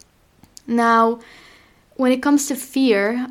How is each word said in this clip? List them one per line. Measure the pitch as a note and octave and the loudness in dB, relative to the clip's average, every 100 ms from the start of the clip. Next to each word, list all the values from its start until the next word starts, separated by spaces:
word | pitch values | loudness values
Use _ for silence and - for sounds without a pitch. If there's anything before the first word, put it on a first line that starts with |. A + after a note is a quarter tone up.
| _ _ _ _ _ - - | _ _ _ _ _ -18 -6
Now, | A#3 A#3 A3+ A3+ A#3 - - - - _ _ _ - | -2 2 2 2 -2 -12 -20 -20 -20 _ _ _ -2
when | B3+ | 0
it | B3+ | 0
comes | D4 C#4+ - | 2 0 0
to | B3 | -8
fear, | - C4+ C4 G3+ G3+ B3 B3+ | -6 -2 2 2 0 -4 -6